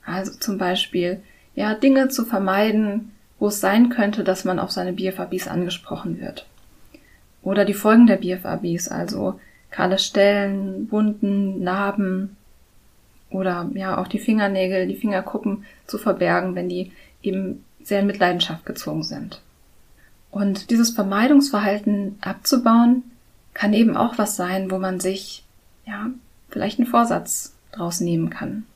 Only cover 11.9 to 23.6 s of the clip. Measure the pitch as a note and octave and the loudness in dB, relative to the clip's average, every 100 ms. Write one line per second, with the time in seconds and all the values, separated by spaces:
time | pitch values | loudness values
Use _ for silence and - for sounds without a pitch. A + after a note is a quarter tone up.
11.9 | G3+ F#3+ F#3 G3 - _ _ _ - _ | -2 -2 -2 -6 -10 _ _ _ -20 _
12.9 | _ _ _ _ F#3+ F#3+ F3 F3 F#3+ F#3+ | _ _ _ _ -6 -4 -4 -6 -6 -4
13.9 | - F#3+ G#3 - A3 G3+ G3 F#3 F#3+ F#3 | -4 -4 -4 0 2 2 0 0 0 -2
14.9 | G3 G#3+ G3 F#3+ G#3+ G#3+ G3+ - - - | -2 -2 -2 -4 -4 -4 -6 -10 -20 -10
15.9 | G#3 - F#3 F3 F3 F#3 F3+ F3+ F3+ F#3 | -6 -2 0 2 0 -2 -4 -6 -6 -8
16.9 | - - _ - F#3+ F#3+ - - _ - | -12 -20 _ -6 -4 -4 -8 -14 _ -4
17.9 | G3+ G3+ G3+ F3+ F3 - E3 - - - | 0 0 2 0 0 -2 -6 -10 -10 -6
18.9 | D#3 D#3+ - - - _ _ _ _ _ | -6 -6 -8 -12 -14 _ _ _ _ _
19.9 | _ - _ _ G3+ G3+ F#3+ - A#3 A#3 | _ -20 _ _ -2 -2 -2 0 2 2
20.9 | - G3 G3 B3 C#4+ C#4 G#3 G#3 D4 G#3 | 2 0 2 6 6 6 2 0 0 0
21.9 | G#3 G3+ - - G3 - B3+ A#3+ A3+ A#3+ | 0 -2 -6 -8 -6 0 2 6 6 6
22.9 | B3+ - - _ _ _ - | 4 0 -16 _ _ _ -4